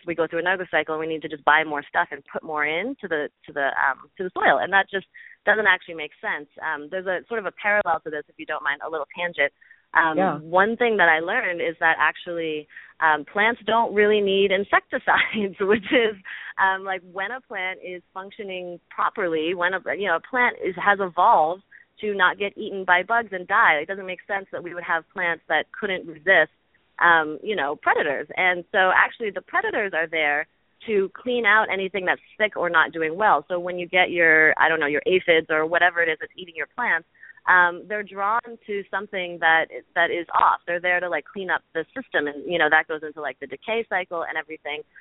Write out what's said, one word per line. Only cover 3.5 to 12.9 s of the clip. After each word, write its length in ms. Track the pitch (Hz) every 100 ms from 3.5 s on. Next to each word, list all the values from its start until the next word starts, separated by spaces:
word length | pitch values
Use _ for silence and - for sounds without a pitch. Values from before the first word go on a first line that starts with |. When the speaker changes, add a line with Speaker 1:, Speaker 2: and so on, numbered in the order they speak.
Speaker 1:
the, 140 | 147 135 -
um, 320 | 143 127 - -
to 60 |
the 80 | 185
soil. 260 | - 415 147
And 80 | 175
that 160 | 196 196
just 180 | 196 - - - - -
doesn't 220 | 208 208
actually 280 | 185 - 165
make 160 | 151 _
sense. 240 | 214 160 147 -
Um, 240 | 156 147 147
there's 160 | 185 185
a 140 | 180 127
sort 120 | 233
of 60 | 185
a 60 | -
parallel 380 | 208 208 185 160
to 80 | 160
this, 140 | 151 -
if 60 | -
you 80 | 156
don't 180 | 151
mind, 160 | 147 147 151
a 40 |
little 180 | 160 135
tangent. 400 | 180 175 170 143 _ _ _ _
Um, 240 | 165 165 156
Speaker 2:
Yeah. 220 | 185 147
Speaker 1:
one 380 | 156 180 202 226
thing 200 | 240 208
that 120 | 170
I 100 | 160
learned 420 | 170 240 202 170
is 140 | 151 160
that 160 | 165 151
actually, 680 | 156 - 180 170 160 151 151 - -